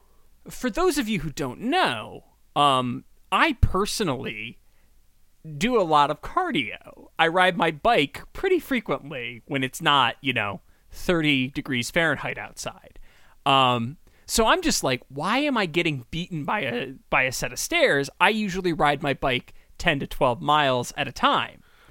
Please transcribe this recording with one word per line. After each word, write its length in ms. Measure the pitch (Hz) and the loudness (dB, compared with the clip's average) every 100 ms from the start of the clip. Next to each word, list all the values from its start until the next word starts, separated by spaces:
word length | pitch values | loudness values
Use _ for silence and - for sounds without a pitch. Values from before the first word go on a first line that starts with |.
| _ _ - _ - | _ _ -20 _ -18
for 200 | - 254 | -8 -6
those 280 | 214 370 294 | 0 2 2
of 120 | 214 | 0
you 100 | 208 | -2
who 120 | 156 | -4
don't 280 | 139 135 120 | -6 -8 -6
know, 640 | 220 359 285 113 113 92 - _ _ 147 | -2 0 0 -2 -8 -14 -20 _ _ 2
um, 480 | 147 131 127 127 - _ - | 4 4 0 -4 -10 _ -4
I 280 | 196 311 262 | 2 2 2
personally 960 | - 185 208 - 190 127 120 104 113 - _ _ _ _ _ _ _ _ 156 143 | 2 2 -2 -2 -2 -2 -6 -10 -12 -14 _ _ _ _ _ _ _ _ -14 -2
do 200 | 214 240 | 0 2
a 60 | |
lot 260 | 175 151 143 | 4 4 4
of 100 | 151 | 0
cardio. 880 | - 339 370 196 107 87 - - - - | -4 -2 0 -2 -4 -8 -18 -20 -6 0
I 80 | 165 | 2
ride 300 | 175 185 180 | 4 4 2
my 140 | 165 | 0
bike 520 | 151 226 226 143 - - | 0 2 2 2 -4 -14
pretty 280 | - 381 359 | -4 0 0
frequently 800 | - 254 - 135 139 147 120 120 - | 0 -4 -2 -6 -6 -10 -10 -12 -6
when 180 | 139 131 | -2 -2
it's 160 | - | -2
not, 340 | 160 143 120 - | 2 4 4 0
you 100 | 135 | -4
know, 300 | 120 101 98 - _ _ | -2 -2 -6 -12 _ _
thirty 560 | - - 175 151 139 127 | -8 -2 2 2 2 0
degrees 420 | - 143 127 117 | -6 -4 -4 -2
Fahrenheit 460 | 175 165 135 135 123 | 0 0 0 -6 -10
outside. 640 | 104 - 120 190 - - - - - - 143 | -12 -12 -14 -14 -20 -20 -20 -20 -20 -6 2
Um, 520 | 135 127 123 117 151 - - - | 4 4 2 -2 -8 -20 -20 -4
so 200 | - 220 | 2 4
I'm 160 | 330 | 4
just 220 | 320 - | 2 0
like, 180 | 147 127 - | 0 -4 -6
"Why 300 | 135 175 247 | -6 -2 0
am 180 | 294 247 | 0 0
I 80 | 190 | -2
getting 400 | 156 170 139 117 | 0 0 -2 -8
beaten 320 | 160 180 160 160 | -10 -8 -6 -4
by 140 | 214 | -4
a, 320 | 139 240 - 131 - | -4 -6 -8 -12 -2
by 140 | 147 | 0
a 80 | 131 | 0
set 200 | 127 127 | -2 -6
of 60 | 123 | -6
stairs? 540 | - 339 262 143 139 - | -2 2 4 4 0 2
I 80 | 185 | 2
usually 440 | 220 208 180 185 | 2 -2 -2 -2
ride 280 | 160 147 147 | 0 2 0
my 140 | 143 135 | -2 -2
bike 400 | 143 123 - - - - | 0 -2 -4 -20 -20 -4
ten 200 | 175 143 | -2 -2
to 40 | 135 | -2
twelve 340 | - 135 120 | 0 0 0
miles 540 | 147 151 143 127 120 - | 2 2 4 0 -2 -6
at 120 | 135 | -8
a 40 | |
time." 520 | - 269 202 113 - - _ _ | -2 0 2 -2 -8 -20 _ _